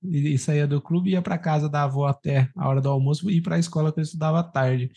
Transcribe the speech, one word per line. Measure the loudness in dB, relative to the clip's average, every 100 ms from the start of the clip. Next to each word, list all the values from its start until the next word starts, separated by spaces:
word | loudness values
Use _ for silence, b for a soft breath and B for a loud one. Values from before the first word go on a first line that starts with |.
e, | -4 -2 0 0
e |
saía | 0 0 2
do | 0
clube, | 0 0 2
ia | 0
pra | 0 -2
casa | 0 0 0
da | 0
avó | 0 0 0
até | -2 0 0 0 0
a | 0
hora | 0
do | 2
almoço | 2 2 0 0
e | 0
ir |
pra | 2 0
escola | 0 0 -2
que | -2
eu |
estudava | -4 -2 0 0
à |
tarde. | 0 0 0 0 -2